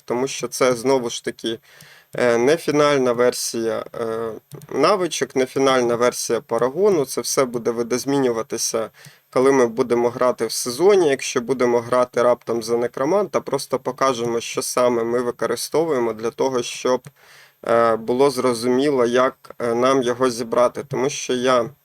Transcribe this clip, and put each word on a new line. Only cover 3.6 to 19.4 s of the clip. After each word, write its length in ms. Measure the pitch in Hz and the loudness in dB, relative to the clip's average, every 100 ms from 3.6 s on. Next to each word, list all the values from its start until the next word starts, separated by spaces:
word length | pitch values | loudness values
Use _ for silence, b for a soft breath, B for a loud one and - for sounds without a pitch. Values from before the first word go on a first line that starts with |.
| 113 110 - - | -4 -4 -8 -8
е, 300 | 113 113 113 107 _ - - | -6 -6 -8 -10 _ -20 -8
навичок, 640 | 127 156 202 170 - 123 135 | 0 2 2 0 -4 -4 -2
не 100 | 127 | -2
фінальна 480 | 139 135 127 120 | 2 2 4 2
версія 460 | 117 123 - - 113 | 2 0 0 -4 -4
парагону, 640 | - 113 123 151 214 170 | -2 -2 -2 2 2 2
це 160 | 131 - | 0 -4
все 240 | - - | -4 -2
буде 260 | 131 120 117 | -2 -2 -4
видозмінюватися, 1200 | 117 117 123 127 139 127 113 107 117 110 117 107 B B B _ | -2 -2 -2 0 0 0 0 -4 -4 -4 -4 -6 B B B _
коли 220 | 135 131 | 2 4
ми 140 | 135 120 | 4 2
будемо 440 | 113 123 120 120 | 0 0 2 0
грати 360 | 123 127 117 113 | 2 0 0 -4
в 60 | |
сезоні, 560 | - 127 120 185 196 156 | -4 -6 2 4 6 4
якщо 320 | 131 - 135 | 0 -2 -4
будемо 400 | 117 131 123 120 | -2 0 2 2
грати 420 | 117 127 123 123 | 0 0 0 2
раптом 400 | 120 120 - 117 | 2 2 -2 -6
за 140 | 110 117 | -2 -2
некроманта, 640 | 120 - 139 196 185 113 | -2 -4 0 0 0 -4
просто 380 | - 139 - 131 | -2 -6 -4 -6
покажемо, 640 | - 123 135 117 117 117 | -6 -2 0 0 -2 -4
що 220 | - - | -4 -6
саме 420 | - - 123 120 | -4 0 2 2
ми 160 | 117 123 | 0 -2
використовуємо 920 | 120 - 117 120 - 147 165 131 117 | -2 -4 -4 -4 -2 -2 0 0 -2
для 180 | 110 113 | -4 -8
того, 320 | - 135 127 | -2 -2 -2
щоб, 460 | - - 131 127 - _ B B B B - | -6 -4 -2 -2 -4 _ B B B B 0
е, 300 | 117 117 110 | 2 4 0
було 340 | 113 123 143 | -2 2 2
зрозуміло, 760 | 127 123 113 123 127 147 135 120 | 2 0 0 0 2 2 2 2
як, 280 | 123 131 - | 2 0 -2